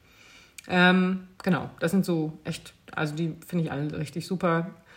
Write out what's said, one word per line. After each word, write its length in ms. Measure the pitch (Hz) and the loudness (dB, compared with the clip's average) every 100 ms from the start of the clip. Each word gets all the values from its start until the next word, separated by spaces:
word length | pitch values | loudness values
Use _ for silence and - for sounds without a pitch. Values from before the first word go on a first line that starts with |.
| _ - - - - - - | _ -20 -20 -20 -20 -16 0
Ähm, 600 | 180 180 185 185 190 - - | 6 6 6 2 -2 -8 -4
genau, 260 | 190 147 - - | 0 0 -2 -4
das 120 | 170 | 0
sind 140 | 190 | 2
so 320 | 180 165 156 - | 2 0 -2 -6
echt, 300 | - 160 - - - | -10 -10 -12 -20 -10
also 220 | - 151 | -4 -4
die 200 | 151 165 - | -2 -4 -4
finde 200 | - 175 | -4 -2
ich 60 | 160 | -2
alle 260 | 139 147 170 | -2 -4 -6
richtig 300 | 151 175 - | -6 -8 -6
super. 400 | 185 180 165 175 - - | -2 0 0 -2 -10 -20